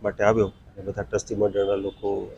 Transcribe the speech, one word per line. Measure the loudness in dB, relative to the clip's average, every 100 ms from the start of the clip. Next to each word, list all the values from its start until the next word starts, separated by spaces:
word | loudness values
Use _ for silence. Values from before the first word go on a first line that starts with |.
માટે | -4 2
આવ્યો | 4 4 2
અને | -2 -20 -12
બધા | -8 -6
ટ્રસ્ટી | -4 -4 -2
મંડળના | 0 0 2 2
લોકો, | 0 -2 -6 -4 -4 -6